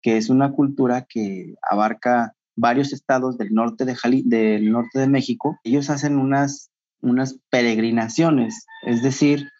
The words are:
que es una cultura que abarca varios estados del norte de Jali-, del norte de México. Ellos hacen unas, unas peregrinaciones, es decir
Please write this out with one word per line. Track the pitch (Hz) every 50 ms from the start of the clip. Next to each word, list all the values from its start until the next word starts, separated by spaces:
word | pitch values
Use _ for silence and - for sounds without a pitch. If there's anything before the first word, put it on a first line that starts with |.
que | _ 120 113
es | 110 110 -
una | 131 131 139 139 139
cultura | - 143 139 139 - 131 123 123 127 123 _
que | - 113 107 101 98 92 90 - - _ - -
abarca | 95 104 107 107 113 - - 123 123 120 117 113 - _ _ _ _ -
varios | 117 117 120 135 143 139 143
estados | 135 _ _ 135 131 127 131 123 120
del | 113 101 110
norte | 113 117 117 113 - 131
de | 127 123
Jali-, | - - 120 127 131 131
del | 123 120 113 110 107 107 104 107 107 110
norte | 120 120 120 _ 131
de | 135
México. | 135 139 135 - - 120 113 - 143 160 - _
Ellos | 110 123 143 139 143
hacen | 147 139 143 147 143 139
unas, | 135 135 139 139 143 143 143 - - _ _ _ _ _ _ _
unas | - 127 123 127 131 131 131 - _ _
peregrinaciones, | - 127 120 117 113 107 113 117 113 117 113 110 113 - 165 165 156 135 117 110 110 - - _ - - -
es | - 120 117
decir | 117 135 135 - 151 143 143 - 143 - _